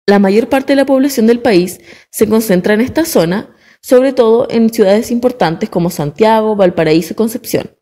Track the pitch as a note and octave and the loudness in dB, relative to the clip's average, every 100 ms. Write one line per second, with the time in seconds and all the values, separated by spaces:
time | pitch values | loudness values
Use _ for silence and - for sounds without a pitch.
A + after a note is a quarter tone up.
0 | - G3+ G3 G#3 A3+ C4+ C4+ C#4 C#4 C4+ | 0 2 4 2 0 -2 0 0 2 0
1 | C#4+ C4+ A3 A#3+ B3 F#3 F3+ - - - | 0 2 2 2 2 2 0 -6 -20 -20
2 | _ - G#3 A3 A3+ F3+ F#3+ G#3+ C4 - | _ -2 0 0 0 0 0 0 0 -2
3 | E4 G#3 E3 G3 - _ _ _ - B3 | -2 0 0 -2 -8 _ _ _ 0 2
4 | C4+ C4+ A3+ A3+ - A#3 A3+ A3+ F#3+ G#3 | 2 2 2 2 0 0 0 2 2 0
5 | A#3+ A#3+ B3 B3+ E3+ E3 G#3+ F#3 F3 - | 0 -4 -4 -2 -4 -4 -4 -2 -4 -4
6 | D3 - A3 A3 G#3+ G#3 F#3 F3 D#3+ D#3+ | -8 0 2 2 0 0 0 0 0 0
7 | E3 - A3+ B3 - - - _ | 0 -4 -4 -6 -8 -8 -8 _